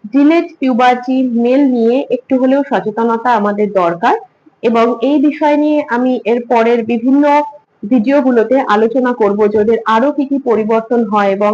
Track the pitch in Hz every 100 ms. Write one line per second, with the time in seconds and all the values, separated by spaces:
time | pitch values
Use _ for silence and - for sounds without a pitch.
0 | 208 277 294 339 339 - 262 233 247 247
1 | 247 262 254 233 240 262 285 247 226 254
2 | - - _ 262 254 277 277 208 190 208
3 | 233 226 247 226 208 202 208 190 175 170
4 | 233 440 - _ _ _ 240 226 240 240
5 | 262 294 294 302 302 294 302 302 294 240
6 | 254 254 202 240 240 233 226 240 226 233
7 | 240 277 294 294 294 - _ _ 202 247
8 | 214 285 254 240 220 262 262 208 226 254
9 | 247 247 208 202 214 214 208 226 - 226
10 | 277 294 269 277 254 214 214 226 226 233
11 | 214 208 202 196 208